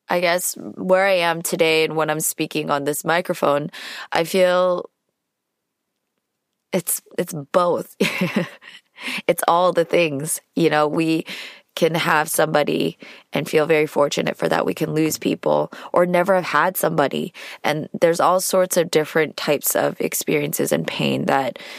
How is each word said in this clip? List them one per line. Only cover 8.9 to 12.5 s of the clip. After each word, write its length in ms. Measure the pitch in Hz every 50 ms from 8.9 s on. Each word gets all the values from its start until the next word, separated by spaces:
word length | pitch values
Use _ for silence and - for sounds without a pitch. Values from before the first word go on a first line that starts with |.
| _ - - - 254 202 -
It's 160 | - 175 - - -
all 240 | 165 175 185 180
the 140 | 170 170 165
things, 560 | 170 - 175 170 151 143 135 151 160 - - - _ -
you 140 | - 165 156
know, 180 | 151 151 151
we 380 | 151 156 170 165 160 160 165 - - - - - - - - _ _ -
can 200 | - 175 160 165
have 340 | 165 160 165 165 151 156 -
somebody 720 | - - 160 156